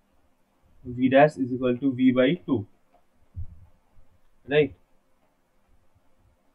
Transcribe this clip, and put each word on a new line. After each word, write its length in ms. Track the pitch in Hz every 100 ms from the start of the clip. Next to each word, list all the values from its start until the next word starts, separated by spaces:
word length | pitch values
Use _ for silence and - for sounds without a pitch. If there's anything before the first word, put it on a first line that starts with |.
| _ _ _ _ _ _ _ _ 127
V 240 | 123 127
dash 260 | 131 151 135
is 160 | 123
equal 260 | 123 127 123
to 140 | 139
V 200 | 123 131
by 220 | 123 131 175 -
two, 200 | 113 101 _ _ _ _ _ _ - - - - _ _ - - _ _ _ 120
right? 260 | 147 147 - _ _ _ _ _ _ _ _ _ _ _ _ _ _ _ _ _